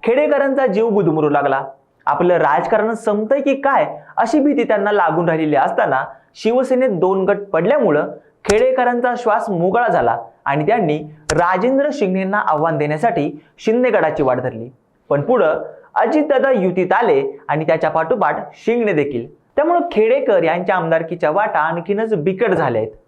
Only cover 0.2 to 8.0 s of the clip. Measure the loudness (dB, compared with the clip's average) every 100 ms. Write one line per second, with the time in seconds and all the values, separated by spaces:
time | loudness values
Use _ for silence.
0.2 | 2 2 0 2 0 2 2 2 2 2
1.2 | 2 2 2 -2 -4 -16 _ _ -2 0
2.2 | 2 4 2 2 0 0 0 -2 -2 -2
3.2 | 0 0 0 0 0 0 0 -6 -10 -4
4.2 | 0 2 2 0 0 0 0 0 0 0
5.2 | 0 0 0 2 2 0 0 -2 -4 -12
6.2 | _ -4 0 0 0 0 0 0 0 0
7.2 | 0 -2 -2 -2 2 2 2 0